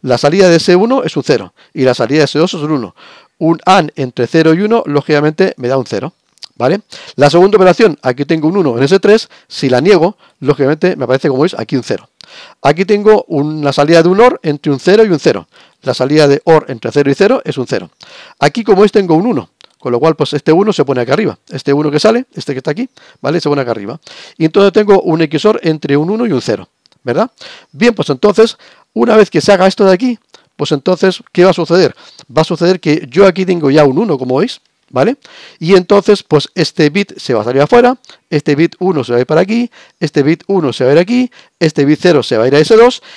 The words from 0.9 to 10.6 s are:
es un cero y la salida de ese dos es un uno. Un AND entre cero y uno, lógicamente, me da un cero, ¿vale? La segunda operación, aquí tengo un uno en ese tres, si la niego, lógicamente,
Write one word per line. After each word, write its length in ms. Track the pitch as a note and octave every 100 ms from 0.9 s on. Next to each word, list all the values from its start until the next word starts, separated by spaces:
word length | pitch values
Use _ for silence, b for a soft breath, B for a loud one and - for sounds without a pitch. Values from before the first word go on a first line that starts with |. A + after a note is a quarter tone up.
| C4
es 140 | D#3 -
un 60 |
cero 320 | - B2 F#2 _ b
y 100 | -
la 120 | C3
salida 240 | A#2+ A#2 D3
de 60 | D3
ese 120 | D3
dos 140 | F3
es 80 | E3
un 120 | D3
uno. 220 | D3 G#2 - B B B -
Un 200 | D#3+ D#3+
AND 260 | - F#3+ D3+ -
entre 300 | B2+ B2+ A#2+
cero 260 | E3 D#3+
y 80 | E3
uno, 220 | G#3+ A#3
lógicamente, 680 | - C#3+ - D3 D3+ D#3 F#3+ -
me 100 | B2
da 120 | C3+
un 80 | A#2+
cero, 260 | G2+ C3+ - _ _ - -
¿vale? 260 | B2 G3 - B B B
La 140 | C#3+
segunda 260 | E3+ F#3+ F3+
operación, 420 | F#3 E3+ A3 D3
aquí 240 | C3 B2 C#3+
tengo 220 | E3 D#3
un 100 | G3
uno 180 | D#3 A#2
en 80 |
ese 160 | C#3 F#3+
tres, 300 | G3 A3 - b b
si 220 | - C#3
la 100 | B2
niego, 380 | E3+ F#3 E3+ - b b
lógicamente, 540 | C3+ C#3+